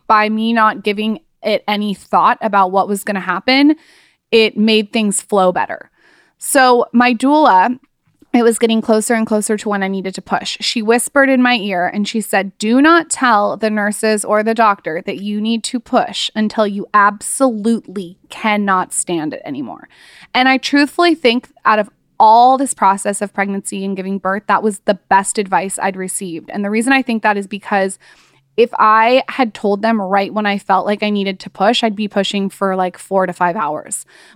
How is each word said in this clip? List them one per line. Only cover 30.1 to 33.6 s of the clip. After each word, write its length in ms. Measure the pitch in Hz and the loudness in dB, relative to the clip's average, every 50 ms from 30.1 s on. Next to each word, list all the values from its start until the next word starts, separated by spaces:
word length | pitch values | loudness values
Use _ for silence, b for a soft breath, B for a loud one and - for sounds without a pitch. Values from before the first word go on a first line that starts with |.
| 202 202 196 - 190 | -2 -2 -2 -2 -4
when 100 | 220 208 | -4 -2
I 140 | 202 202 196 | -2 -2 -4
felt 260 | - - 190 185 - | -2 0 0 0 0
like 200 | - 208 202 214 | -2 -2 -2 -2
I 60 | 208 | -2
needed 280 | 208 202 196 196 190 - | -2 -2 -2 -4 -6 -8
to 100 | - 196 | -12 -16
push, 340 | - - 190 214 247 - 240 | -4 0 0 2 2 2 0
I'd 100 | 220 202 | -2 -2
be 140 | 202 214 202 | -2 -6 -4
pushing 400 | - 202 196 - - 202 196 190 | -2 -2 -2 -2 -4 -4 -4 -4
for, 240 | - - 202 190 190 | -4 -4 -4 -2 -2
like, 240 | 185 185 180 - - | -2 -2 -4 -6 -10
four 260 | - - 196 190 185 | -10 -2 0 0 0
to 80 | 175 175 | 0 -2
five 220 | - 180 175 170 | -2 -2 -2 0
hours. 500 | 165 | -2